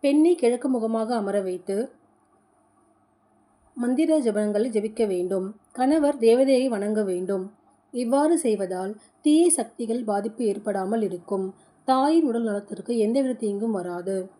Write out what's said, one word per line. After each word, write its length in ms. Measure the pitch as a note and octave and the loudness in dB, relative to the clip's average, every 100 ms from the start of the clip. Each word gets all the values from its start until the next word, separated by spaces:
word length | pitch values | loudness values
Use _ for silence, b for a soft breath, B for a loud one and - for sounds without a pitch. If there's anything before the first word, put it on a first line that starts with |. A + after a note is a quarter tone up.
பெண்ணை 340 | C#4+ C#4+ D#4+ | 2 4 4
கிழக்கு 340 | E4+ A#3 A#3+ C4+ | 4 2 0 -2
முகமாக 480 | B3 A3 A3+ A3 A#3+ | -2 0 -2 -2 -2
அமர 240 | G3 G3+ | 0 -2
வைத்து 500 | F#3 F3+ - G3 C4 _ _ _ _ _ _ _ _ _ _ _ _ _ _ _ _ _ _ | -2 -8 -6 -4 -4 _ _ _ _ _ _ _ _ _ _ _ _ _ _ _ _ _ _
மந்திர 460 | - A#3+ B3+ D#4+ D#4 | -6 -2 0 2 2
ஜபங்களை 500 | A#3 G#3 G#3+ G#3 B3 | 2 0 0 0 0
ஜபிக்க 360 | A3 G#3+ G#3+ A3 | -2 -4 -2 -2
வேண்டும். 500 | F3+ F3+ F#3+ F#3+ A3 _ | 0 -2 -2 -4 -10 _
கணவர் 460 | - C4 D#4 C#4+ C#4+ | -2 2 2 2 2
தேவதையை 500 | A3+ A#3+ C4+ C4 C4 | 4 4 6 4 2
வணங்க 340 | A3 G3+ G#3+ | -2 -2 -2
வேண்டும். 500 | G3+ F3+ F#3 G3 F#3+ _ _ _ _ | -2 -2 -2 -4 -6 _ _ _ _
இவ்வாறு 480 | A#3+ A#3+ C4+ D4+ E4 | -6 0 2 4 2
செய்வதால் 580 | A#3+ G#3 F#3 F#3 F#3+ G#3+ B _ | 0 -2 -2 -4 -6 -10 B _
தீய 280 | D4+ D4+ F4 | 2 6 4
சக்திகள் 540 | - A3+ - A3+ A#3 | 2 -4 -6 -4 -4
பாதிப்பு 400 | G#3+ G3+ G#3+ - | -2 -2 -2 -2
ஏற்படாமல் 580 | A#3 G3+ G#3+ G3 F#3+ A3+ | -2 -2 -4 -4 -2 -2
இருக்கும். 520 | G#3 F3 - G3 F#3+ - b _ | -2 -6 -6 -4 -4 -10 b _
தாயின் 400 | - C4 C#4 E4 | 0 2 4 4
உடல் 180 | D4+ A#3 | 2 0
நலத்திற்கு 560 | A3+ G3+ G#3 G3+ F#3 A#3+ | -2 -4 -6 -14 -4 0
எந்தவித 340 | G#3+ B3+ C4 | 2 2 0
தீங்கும் 380 | B3 G#3+ G3+ A3+ | -2 -4 -2 -2
வராது. 600 | G3+ F3 F3 F3+ F#3+ F#3 _ | -4 -4 -8 -6 -6 -6 _